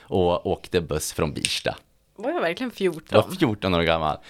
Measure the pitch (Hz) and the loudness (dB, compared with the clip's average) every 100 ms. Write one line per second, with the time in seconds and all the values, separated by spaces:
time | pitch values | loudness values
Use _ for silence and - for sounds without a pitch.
0 | - 98 87 87 95 87 - 90 80 76 | -4 0 2 2 0 -4 -2 -2 0 -4
1 | - - 80 65 - - - - - _ | -4 -4 -4 -2 -2 -2 -4 -6 -10 _
2 | _ - 226 339 175 175 262 - 190 156 | _ -8 -4 -2 -2 -2 -6 -2 -2 -2
3 | - - - 185 147 104 95 90 82 82 | 0 2 2 2 0 2 0 2 4 2
4 | 78 76 - | 2 -2 -6